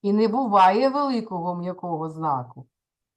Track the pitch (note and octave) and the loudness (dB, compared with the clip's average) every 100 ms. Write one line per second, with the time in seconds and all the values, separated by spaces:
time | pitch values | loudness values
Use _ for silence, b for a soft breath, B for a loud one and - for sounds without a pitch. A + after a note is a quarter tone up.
0 | G3+ G#3 A3 A#3+ B3 G3+ F#3 G#3 C4 C#4 | 0 2 2 0 2 6 6 6 2 0
1 | C#4 A#3+ - F#3 F3+ F3+ F3+ F3+ F3 D#3 | -2 -2 -4 -6 -6 -6 -8 -8 -8 -6
2 | D#3+ D#3 D#3 C3+ A#2+ - - _ _ _ | -8 -6 -4 -4 -6 -16 -20 _ _ _
3 | _ | _